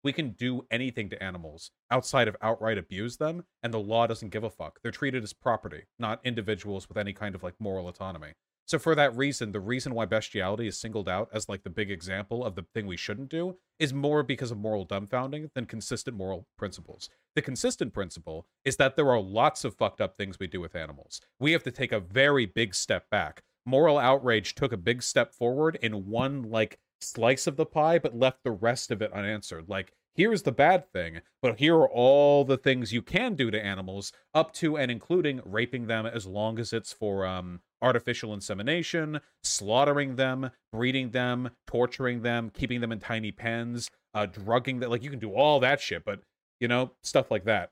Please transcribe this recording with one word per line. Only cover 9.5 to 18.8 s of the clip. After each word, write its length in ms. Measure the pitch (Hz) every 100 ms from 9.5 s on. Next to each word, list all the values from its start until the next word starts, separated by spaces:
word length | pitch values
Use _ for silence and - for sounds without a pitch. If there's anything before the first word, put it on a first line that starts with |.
the 80 | 101
reason 320 | 95 127 131
why 120 | 117 104
bestiality 600 | 110 - 104 92 110 113
is 100 | -
singled 300 | 113 107 92
out 220 | 92 110
as, 160 | 107 -
like, 160 | 98
the 60 | 98
big 200 | 85 101
example 540 | 92 92 95 101 120
of 120 | 120 92
the 100 | 85
thing 120 | 113 101
we 120 | 90
shouldn't 320 | - 104 135
do 260 | 160 180 180 _ _
is 140 | 156
more 300 | 139 143 151
because 280 | 139 131 123
of 60 | 110
moral 280 | 110 107 90
dumbfounding 640 | 98 101 127 131 151 151 131
than 100 | 113
consistent 520 | 113 - 120 - 110
moral 300 | 95 90 - _
principles. 520 | 104 87 - - - _ _ -
The 60 |
consistent 520 | - 123 254 - 123
principle 520 | 117 92 - 82 80 - _ -
is 100 |
that 220 | -